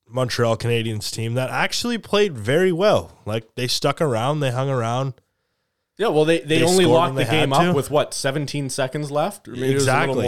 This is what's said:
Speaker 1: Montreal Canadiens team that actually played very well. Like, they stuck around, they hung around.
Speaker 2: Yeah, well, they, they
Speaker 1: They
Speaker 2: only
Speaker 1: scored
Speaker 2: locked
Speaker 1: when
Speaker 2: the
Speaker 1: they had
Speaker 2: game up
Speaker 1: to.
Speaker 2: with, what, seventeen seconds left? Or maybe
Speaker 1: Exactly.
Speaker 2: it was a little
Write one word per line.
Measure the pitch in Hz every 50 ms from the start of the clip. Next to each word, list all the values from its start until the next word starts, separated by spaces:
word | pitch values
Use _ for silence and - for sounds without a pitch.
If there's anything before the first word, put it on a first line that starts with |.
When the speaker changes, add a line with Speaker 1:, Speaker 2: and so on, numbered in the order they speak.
| _
Speaker 1:
Montreal | 113 117 127 127 110 - - 120 113 113
Canadiens | - - 120 117 117 110 113 107 104 - -
team | - 117 113 113 120
that | 127 131 123
actually | 123 139 180 196 - - - 240 233
played | 220 - - 208 208 208 196 139
very | 110 98 120 139 170 185 185
well. | 170 165 202 214 160 92 82 - - _ _
Like, | 104 107 113 - _ _
they | 120 127
stuck | 127 - - - 143 139 -
around, | 165 143 117 - 120 139 156 151
they | 139 127
hung | 120 131 135 139
around. | 135 123 113 117 120 127 139 135 - - _ _ _ _ _ _ _ _ _ _ _ _ _ _ _
Speaker 2:
Yeah, | - 208
well, | 226 151 151 151
they, | 160 165 165
they | - 147 156 160
Speaker 1:
They | 165
Speaker 2:
only | 175 180 190 175
Speaker 1:
scored | 160 165
Speaker 2:
locked | 165 175 175 131
Speaker 1:
when | 135 120
Speaker 2:
the | 110
Speaker 1:
they | 160
had | 156 151 139
Speaker 2:
game | 135
up | 156 175
Speaker 1:
to. | 180 180
Speaker 2:
with, | 139 127 -
what, | 143 147 - - -
seventeen | - - 135 131 151 147 - - 143 139 127
seconds | - - 131 131 - 151 151 135
left? | 143 147 165 202 208 - - -
Or |
maybe | 123 123 131 135 135
Speaker 1:
Exactly. | 139 135 131 131 143 165
Speaker 2:
it |
was | 143 123
a | 120
little | 120